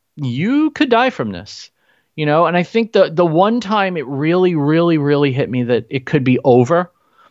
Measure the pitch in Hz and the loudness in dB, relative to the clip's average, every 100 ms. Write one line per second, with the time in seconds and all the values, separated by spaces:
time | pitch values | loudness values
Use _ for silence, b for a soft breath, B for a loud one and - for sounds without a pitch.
0 | _ - 135 120 190 285 311 - 269 226 | _ -10 -6 -4 -2 0 0 -2 0 2
1 | 254 - 117 90 104 - - _ _ _ | 2 -2 -6 -8 -14 -20 -20 _ _ _
2 | _ - 151 151 165 180 175 226 226 202 | _ -6 0 2 2 0 -2 -2 0 2
3 | 180 165 175 160 202 240 196 214 190 175 | 2 2 0 2 2 0 -2 -2 -2 -4
4 | 123 139 156 175 180 165 143 165 170 160 | -6 -4 0 2 2 2 0 2 2 0
5 | 143 147 143 131 123 123 120 120 - 123 | 0 2 0 0 -2 -2 0 -2 -2 -8
6 | - 151 131 123 135 123 123 170 180 b | -2 -2 2 2 4 4 4 0 -2 b
7 | b b b | b b b